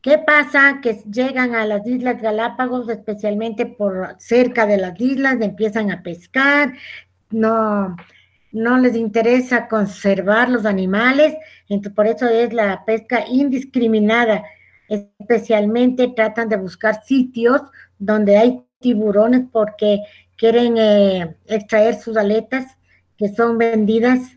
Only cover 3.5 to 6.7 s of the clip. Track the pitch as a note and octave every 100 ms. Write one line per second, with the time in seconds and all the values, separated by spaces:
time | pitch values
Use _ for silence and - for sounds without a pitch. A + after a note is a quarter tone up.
3.5 | G#3+ A#3+ - G#3 F#3 F#3 - - A#3+ B3+
4.5 | B3 G#3+ G3+ F#3 E3+ B3+ C4+ C4+ B3+ G#3+
5.5 | G3+ G#3+ G#3+ G#3 F3+ F3+ E3 - C4 C#4
6.5 | C#4+ C#4+